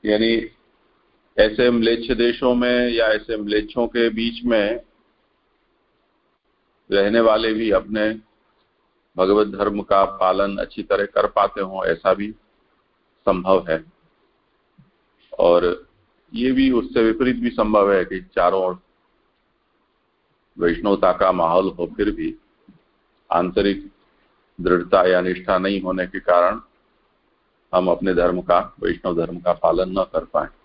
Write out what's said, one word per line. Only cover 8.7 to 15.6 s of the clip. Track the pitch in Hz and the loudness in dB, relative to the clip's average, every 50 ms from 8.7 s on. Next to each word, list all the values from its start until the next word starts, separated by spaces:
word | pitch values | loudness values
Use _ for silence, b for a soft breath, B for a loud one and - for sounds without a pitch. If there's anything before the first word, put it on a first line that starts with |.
| _ _ _ _ _ _ _ _ _ | _ _ _ _ _ _ _ _ _
भगवत | - 92 95 104 104 107 101 | 0 2 4 4 4 2 0
धर्म | 95 95 101 104 101 104 | -2 -4 -4 -4 -4 -6
का | - - 101 98 98 95 - | -2 0 2 2 2 2 0
पालन | - 90 92 92 95 101 101 98 | -2 0 0 2 2 0 -2 -2
अच्छी | 98 95 - - - | -6 -8 -8 -8 -12
तरह | 101 - 101 98 101 | -4 -4 -2 -2 -2
कर | 101 _ 104 101 | -2 _ -2 -2
पाते | 104 - 107 101 98 - 107 | 0 0 0 0 0 -2 -6
हों, | 98 92 95 95 92 | -8 -8 -6 -6 -2
ऐसा | 87 85 82 _ 98 95 | -4 -4 0 _ 0 0
भी | 95 101 107 110 _ _ _ _ _ _ _ _ _ _ _ _ _ _ _ _ _ _ | 0 -2 -10 -10 _ _ _ _ _ _ _ _ _ _ _ _ _ _ _ _ _ _
संभव | 101 92 92 82 92 95 92 90 85 | -2 -2 -2 0 0 0 0 2 -2
है। | 80 80 80 - _ _ _ _ _ _ _ _ _ _ _ _ _ _ _ _ _ _ - _ _ _ _ _ _ _ _ _ | -4 -4 -6 -12 _ _ _ _ _ _ _ _ _ _ _ _ _ _ _ _ _ _ -20 _ _ _ _ _ _ _ _ _
और | - - 92 87 87 87 | -4 2 4 4 4 4